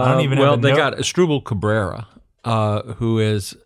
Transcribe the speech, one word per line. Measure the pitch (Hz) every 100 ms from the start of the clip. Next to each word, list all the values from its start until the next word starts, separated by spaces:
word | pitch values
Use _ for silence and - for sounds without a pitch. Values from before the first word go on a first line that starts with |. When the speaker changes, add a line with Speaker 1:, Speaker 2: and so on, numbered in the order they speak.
| 127
Speaker 1:
don't | 131
Speaker 2:
Uh, |
Speaker 1:
even | 135 135
have | 139
Speaker 2:
well, | 123
Speaker 1:
a |
Speaker 2:
they | 139
Speaker 1:
note. | 147
Speaker 2:
got | 139 -
Asdrubal | - - 175 139
Cabrera, | - 104 104 110 92 101 - _ _ _
uh, | 117 110 107 104 113
who | 104 117 110
is, | 107 107 - -